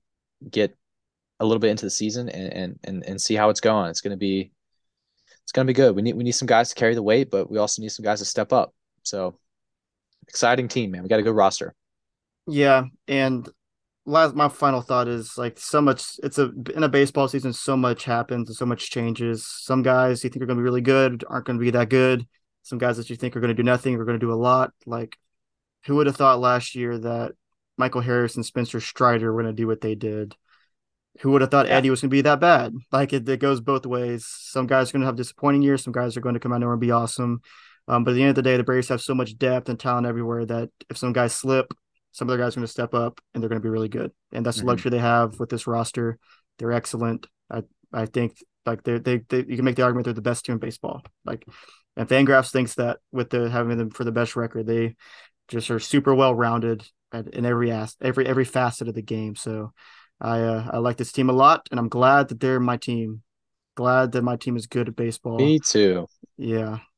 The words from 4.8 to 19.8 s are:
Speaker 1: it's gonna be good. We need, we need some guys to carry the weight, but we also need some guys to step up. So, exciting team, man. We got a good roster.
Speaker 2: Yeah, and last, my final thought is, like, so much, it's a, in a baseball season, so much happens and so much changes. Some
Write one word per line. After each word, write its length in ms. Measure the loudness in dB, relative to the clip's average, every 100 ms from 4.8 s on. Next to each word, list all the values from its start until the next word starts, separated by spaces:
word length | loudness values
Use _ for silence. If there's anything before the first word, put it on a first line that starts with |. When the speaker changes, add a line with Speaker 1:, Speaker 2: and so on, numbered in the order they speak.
| _ _ _ _ _ _
Speaker 1:
it's 100 | -4
gonna 140 | 0 2
be 60 |
good. 220 | 6 6 6
We 60 |
need, 120 | 0 -2
we 80 |
need 80 | -2
some 140 | -2 4
guys 240 | 4 4
to 40 |
carry 200 | 0 0
the 80 | 2
weight, 280 | 2 2 2
but 200 | -2 -2
we 80 | -2
also 240 | -2 -4
need 80 | -8
some 140 | -6
guys 140 | -4 -4
to 40 |
step 280 | -4 -4 2
up. 220 | 2 2 _ _ _
So, 360 | -10 -6 -6 -8 _ _ _ _ _ _ _ _ _
exciting 400 | 0 2 2 0
team, 220 | -4 -4
man. 120 | -6
We 60 | 0
got 100 | 2
a 20 |
good 120 | 2
roster. 400 | 4 4 2 -8 -14 _ _ _ _ _ _ -4
Speaker 2:
Yeah, 380 | 2 6 4 2 -10 -4
and 400 | 0 0 -2 -6 _ _ _ _ _ 0
last, 280 | 4 4
my 140 | 4 0
final 340 | 2 0 0
thought 260 | 0 0 0
is, 300 | -4 -8 -8
like, 200 | -8 -8
so 220 | -2 2
much, 380 | 4 2 -6 -8
it's 160 | -4 0
a, 120 | -2 -2 -8
in 80 | -2
a 60 | 2
baseball 400 | 4 2 2 0
season, 240 | -2 -4
so 240 | -4 -2 0
much 280 | 0 -2
happens 440 | -2 -4 -2 -6 -6
and 80 | -6
so 100 | -4
much 240 | -4 -6
changes. 560 | -4 -4 -2 -4 -4 -8
Some 360 | -12 -2 2